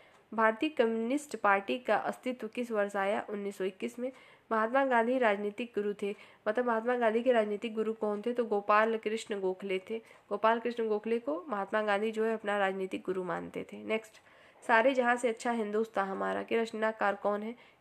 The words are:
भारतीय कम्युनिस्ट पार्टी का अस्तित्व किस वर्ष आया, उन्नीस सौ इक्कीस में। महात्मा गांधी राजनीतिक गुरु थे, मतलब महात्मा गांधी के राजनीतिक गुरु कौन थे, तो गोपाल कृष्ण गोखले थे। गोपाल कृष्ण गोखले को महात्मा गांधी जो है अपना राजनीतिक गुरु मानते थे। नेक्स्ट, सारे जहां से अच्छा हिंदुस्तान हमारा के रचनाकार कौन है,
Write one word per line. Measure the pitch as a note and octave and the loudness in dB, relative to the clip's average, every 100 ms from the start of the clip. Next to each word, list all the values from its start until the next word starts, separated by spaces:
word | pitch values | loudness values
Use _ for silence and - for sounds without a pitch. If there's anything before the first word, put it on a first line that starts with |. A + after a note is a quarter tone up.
| - - - | -20 -20 -8
भारतीय | A3 A3 A3+ D#4 | 2 2 4 -2
कम्युनिस्ट | D4+ A3+ A3+ A3+ C#4+ - A3 | 2 2 2 0 -2 -4 0
पार्टी | G3+ G3 G3+ B3+ | 4 4 2 -4
का | A#3+ G#3 | 2 0
अस्तित्व | - - B3+ B3 G#3+ | 0 -4 -6 -6 -8
किस | B3 A#3+ | -6 -2
वर्ष | G#3+ G3+ G3+ | 0 0 0
आया, | G3 A3+ - | 0 -2 -4
उन्नीस | G#3 G3+ G3+ | -6 -6 -4
सौ | |
इक्कीस | F#3+ - A#3 A#3+ | -6 -4 -8 -6
में। | B3 - - - - | -8 -10 -20 -16 -2
महात्मा | A3 A3+ C4 | 0 2 2
गांधी | C4+ A#3+ A3+ B3+ | 4 4 4 2
राजनीतिक | A3+ G3+ G#3 G#3 A#3+ | 2 2 -2 -6 -6
गुरु | G#3 G#3 G3+ | -4 -4 -4
थे, | G3+ G#3 - - G#3+ | -6 -8 -16 -8 -4
मतलब | A3 | 0
महात्मा | B3 A3+ A#3 B3 | 0 0 0 2
गांधी | A3+ A3+ | 2 2
के | B3+ | 4
राजनीतिक | A#3+ G#3+ G#3 A#3+ | 4 2 -2 -4
गुरु | G#3+ G#3+ | -2 -2
कौन | A3 G#3+ G#3 | -2 -2 -2
थे, | A#3 | -4
तो | A#3+ | -2
गोपाल | A3+ G#3 G3+ G#3 A3 A3 | 0 0 4 4 4 0
कृष्ण | G#3+ A3 - G3+ | -2 -4 -6 -4
गोखले | F#3 F#3 G3 F#3+ F#3 | -2 -2 -4 -6 -6
थे। | A3+ | -10
गोपाल | - - - G#3 A3 A#3 | -12 -18 -8 0 2 2
कृष्ण | A#3+ A#3+ A3+ | -2 -2 -2
गोखले | G#3+ A3+ A#3 | -2 -2 -2
को | C4 D#4 D#4+ | -2 -6 -4
महात्मा | G3+ G3 A3 | -6 -2 -2
गांधी | G#3+ G3+ A3 | 2 0 0
जो | G#3+ | 0
है | A3 | -2
अपना | A3 G3+ G3+ | -2 -2 0
राजनीतिक | F#3+ F#3+ F#3+ G3 | 0 0 -4 -6
गुरु | - F#3 | -4 -4
मानते | F3+ F3 F3 F3 E3+ | -4 -6 -6 -10 -10
थे। | G3+ | -12
नेक्स्ट, | G#3 A3 - - _ - - _ - | -4 -4 -6 -20 _ -20 -20 _ 2
सारे | A3+ B3 | 4 6
जहां | B3+ A#3+ A#3+ | 4 2 2
से | B3 | 0
अच्छा | A3+ B3 | -2 -2
हिंदुस्तान | A#3 G#3 G#3+ A3 G3+ G3 | -2 -2 -2 -2 -2 -4
हमारा | G3 F#3+ G3 | -2 -2 -4
के | G3+ A3+ | -2 -2
रचनाकार | A3+ A3 A3 A3 G#3 | -2 -2 -2 0 -2
कौन | G3+ G3+ G#3 | 0 -2 -2
है, | G#3+ B3 - _ | -6 -12 -18 _